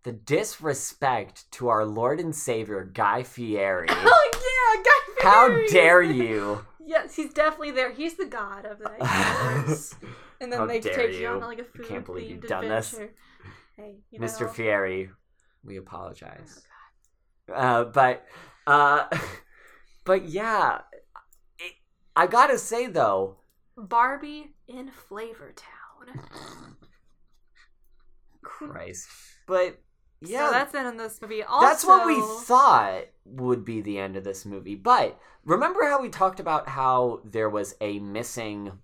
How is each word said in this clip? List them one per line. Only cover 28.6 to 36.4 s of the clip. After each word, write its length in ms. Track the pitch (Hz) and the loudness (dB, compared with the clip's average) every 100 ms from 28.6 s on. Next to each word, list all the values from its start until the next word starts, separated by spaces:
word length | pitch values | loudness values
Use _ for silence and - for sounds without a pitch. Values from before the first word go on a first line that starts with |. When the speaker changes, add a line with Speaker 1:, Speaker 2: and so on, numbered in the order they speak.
| 302 - 87 - - - - - - | -16 -14 -14 -16 -18 -20 -20 -20 -4
Speaker 1:
But, 340 | 185 180 - _ _ _ _ | -2 0 -6 _ _ _ _
yeah. 260 | 160 233 294 | -10 -4 0
Speaker 2:
So 40 | |
that's 200 | 247 285 | 0 -2
the 60 | 285 | -6
end 80 | 254 | -8
of 100 | 226 | -10
this 240 | 226 220 | -14 -14
movie. 200 | 214 220 208 - | -12 -10 -4 4
Speaker 1:
That's 240 | 269 311 | 6 4
what 220 | 359 370 339 | 6 6 6
we 80 | 285 | 0
Speaker 2:
Also 200 | 220 220 | -2 -8
Speaker 1:
thought 600 | - 247 277 131 101 92 - _ | 2 6 8 6 4 -4 -10 _
would 400 | _ 127 123 123 | _ -8 -2 -2
be 160 | 98 113 | -2 -8
the 180 | 104 101 | -6 -6
end 180 | 98 95 | -6 -8
of 80 | |
this 200 | 95 95 | -10 -10
movie. 300 | 104 98 92 | -12 -14 -12
But 440 | 104 233 247 120 - - _ | -8 2 2 2 -4 -20 _
remember 400 | - 180 311 370 | -2 0 0 0
how 160 | 294 285 | 0 0
we 80 | 247 | -2
talked 280 | - 190 185 | -2 -2 -2